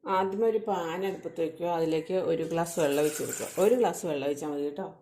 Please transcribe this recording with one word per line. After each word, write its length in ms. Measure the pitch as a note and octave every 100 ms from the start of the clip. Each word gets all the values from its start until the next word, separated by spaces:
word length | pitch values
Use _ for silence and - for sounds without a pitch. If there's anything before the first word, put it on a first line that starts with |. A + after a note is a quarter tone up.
ആദ്യമേ 440 | - F#3+ G3 G3 A3+
ഒരു 100 | G#3+ G#3+
പാൻ 300 | F#3 E3+ E3+ G3
അടുപ്പത്ത് 320 | - - - D#3+
വയ്ക്കുക. 220 | - F3 E3+
അതിലേക്ക് 360 | E3 D#3+ D#3 F#3 E3+
ഒരു 140 | E3 E3
ഗ്ലാസ് 240 | E3 E3 -
വെള്ളം 180 | D3+ C#3
ഒഴിച്ച് 180 | D3+ D3+
കൊടുക്കുക. 260 | D#3+ - - - G3
ഒരു 120 | B3
ഗ്ലാസ് 240 | G#3+ E3 F3+
വെള്ളം 160 | D3 C#3
ഒഴിച്ചാൽ 220 | C#3+ D3+
മതി 160 | C#3+ C#3+
കേട്ടോ 180 | D3 F#3+ -